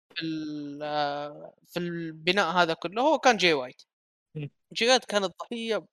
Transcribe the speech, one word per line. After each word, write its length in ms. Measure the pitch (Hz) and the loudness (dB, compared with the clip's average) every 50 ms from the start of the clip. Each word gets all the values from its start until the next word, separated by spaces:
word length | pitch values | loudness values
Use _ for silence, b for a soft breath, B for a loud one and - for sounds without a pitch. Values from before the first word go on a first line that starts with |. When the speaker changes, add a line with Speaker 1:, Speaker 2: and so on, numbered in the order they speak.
| _ _ _ | _ _ _
Speaker 1:
في 60 | - 160 | -10 -8
ال-، 540 | 160 160 156 156 151 151 147 147 143 143 143 151 | -6 -6 -6 -8 -8 -8 -10 -10 -10 -10 -10 -8
آه، 680 | 147 151 151 147 143 143 147 147 147 147 156 - - _ _ _ | -4 0 0 0 0 -2 -6 -8 -10 -12 -16 -20 -20 _ _ _
في 120 | _ - 175 | _ -6 -6
البناء 720 | 175 175 170 170 165 160 160 160 156 180 185 202 185 160 | -4 -4 -6 -6 -8 -8 -10 -2 0 0 2 2 2 2
هذا 220 | 175 180 175 160 165 | 4 2 2 2 2
كله؟ 280 | - - 175 185 226 | -4 -6 -6 -2 0
هو 180 | 262 311 311 262 | 2 2 2 6
كان 180 | - 262 233 | 6 4 6
جاي 160 | 185 180 175 156 | 6 4 4 4
وايت. 280 | 139 127 131 - - - _ _ _ _ _ _ _ _ _ _ | 2 -2 -8 -14 -20 -20 _ _ _ _ _ _ _ _ _ _
Speaker 2:
مم. 140 | 156 147 143 _ _ _ _ 170 | -10 -10 -10 _ _ _ _ -4
Speaker 1:
جاي 160 | - 226 240 | 0 4 4
وايت 160 | 262 233 - | 4 4 4
كان 180 | - 208 208 196 | 0 0 0 0
الضحية 640 | 180 - - - - 240 233 226 226 214 185 160 _ | 0 -4 -10 -12 -10 -8 -8 -4 -2 -4 -4 -4 _